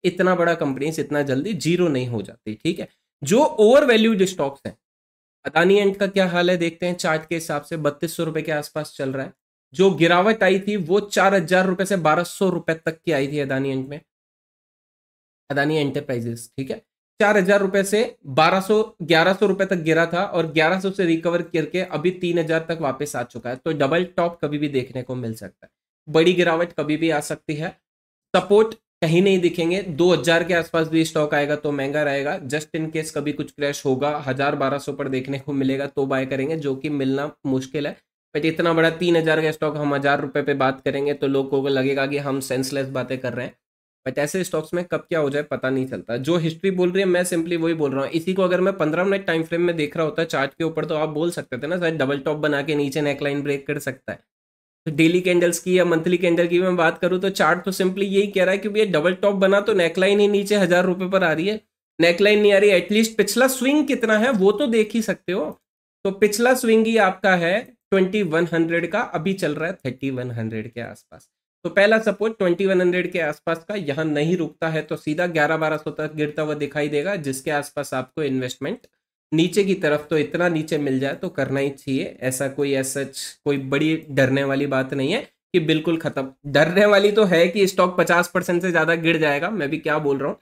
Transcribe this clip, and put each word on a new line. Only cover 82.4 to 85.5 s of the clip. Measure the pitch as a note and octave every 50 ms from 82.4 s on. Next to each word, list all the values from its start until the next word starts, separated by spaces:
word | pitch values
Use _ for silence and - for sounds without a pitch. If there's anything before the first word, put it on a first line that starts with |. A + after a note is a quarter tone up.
| C#3 C3
कोई | C3+ - C#3+ C#3 C3+
as | C3+ C3 C3
such | - C#3+ C3+ C3+ - - - - - _ _
कोई | D3 C#3+ C#3 C3+ C3
बड़ी | C#3 C#3+ D#3 D#3 D#3+ D#3+ - -
डरने | C3+ C#3 C3+ B2+ C3+ C#3 C#3
वाली | C#3 C#3 C3+ C#3
बात | C3+ C3+ C3 C3 C3 -
नहीं | C#3 C3 C#3+
है | G3 C4+ - _ _ _ _ _